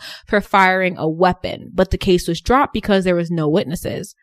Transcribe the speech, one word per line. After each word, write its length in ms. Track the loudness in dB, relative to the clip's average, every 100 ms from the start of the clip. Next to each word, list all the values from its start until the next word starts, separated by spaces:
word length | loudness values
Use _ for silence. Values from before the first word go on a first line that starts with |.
| -8 -18 -2
for 140 | -2
firing 560 | 2 4 4 4 0 -2
a 100 | -4
weapon. 640 | 2 0 0 -6 -10 -6
But 160 | -2 0
the 80 | 0
case 280 | 2 2 0
was 140 | -4
dropped 320 | 0 2 2
because 320 | -2 0 0
there 100 | 2
was 160 | 0 0
no 180 | -2 0
witnesses. 680 | 0 -2 -6 -8 -8 -10 -16